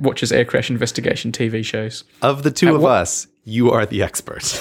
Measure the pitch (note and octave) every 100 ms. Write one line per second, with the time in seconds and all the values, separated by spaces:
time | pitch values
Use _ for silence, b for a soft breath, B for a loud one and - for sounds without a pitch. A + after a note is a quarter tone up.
0 | C#3 - B2+ C3 A#2+ - A2+ A#2+ B2 -
1 | - - A2+ A2+ A#2 A2 G#2+ A2 A2 A2
2 | - _ B2+ C#3 D3 - E3+ D3+ D#3 A#2
3 | F2+ - - _ - A2 B2 A#2 G#2+ G#2+
4 | F#2+ - - - - -